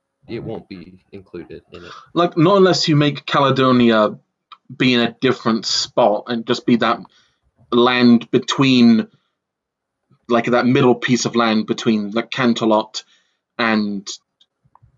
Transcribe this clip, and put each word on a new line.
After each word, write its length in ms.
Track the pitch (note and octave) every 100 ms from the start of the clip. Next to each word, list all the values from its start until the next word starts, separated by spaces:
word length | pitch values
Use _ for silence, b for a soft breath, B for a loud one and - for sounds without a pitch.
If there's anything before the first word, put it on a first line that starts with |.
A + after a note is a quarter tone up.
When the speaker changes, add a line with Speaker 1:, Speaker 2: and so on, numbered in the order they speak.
| _ _ -
Speaker 1:
it 160 | A2
won't 240 | - G2+ -
be 360 | F#2+ F2 F#2 _
included 500 | G2+ F#2+ F2 D#2 D#2 _
in 120 | F2
it. 80 | F2 B B
Speaker 2:
Like, 240 | D#3+ E3+ F3
not 200 | E3 G3+
unless 300 | F#3 E3+ -
you 80 | D3
make 300 | D3 C#3+ -
Caledonia 920 | D#3 C3+ C3 C3 B2 A#2 A2 G#2+ - _ _ _ - - -
be 180 | C3
in 60 | A#2+
a 160 | A#2 -
different 440 | B2+ A#2+ A#2 A2 F#2+
spot 600 | - - - A#2 G#2 -
and 180 | A#2 A2+
just 200 | A#2+ -
be 100 | A#2
that 220 | A2+ G2+ F#2 _ _ _ _ _ -
land 580 | A#2+ B2 B2 B2 A#2 -
between, 760 | B2+ - - C3+ B2+ A#2+ A2 G#2 _ _ _ _ _ _ _ _ _ _ _ -
like, 200 | A#2 B2
that 180 | A#2+ A#2+
middle 300 | C3+ B2+ A#2+
piece 300 | - A#2+ A#2+
of 100 | A#2
land 320 | A2+ A2 G#2+
between, 440 | A2+ B2 G#2+ G2+
like, 200 | A2 -
Canterlot 720 | - B2 A#2 A2 G#2+ G#2+ - - _ _ _ _ -
and 500 | A#2 G#2+ G#2 G2+ G2+ - _ _ _ _ _ _ _